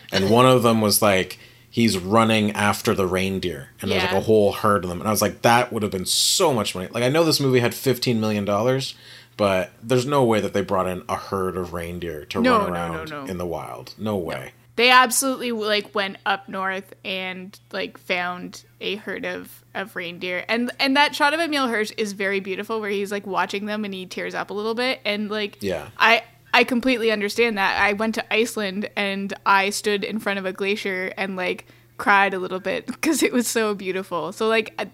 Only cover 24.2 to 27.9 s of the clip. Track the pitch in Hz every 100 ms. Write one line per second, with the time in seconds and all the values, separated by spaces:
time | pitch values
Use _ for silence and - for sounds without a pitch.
24.2 | 180 175 165 196 220 226 254 - 214 208
25.2 | 208 214 208 - 98 82 - - 214 226
26.2 | - _ - 254 247 247 262 240 220 214
27.2 | 202 220 240 202 190 - 202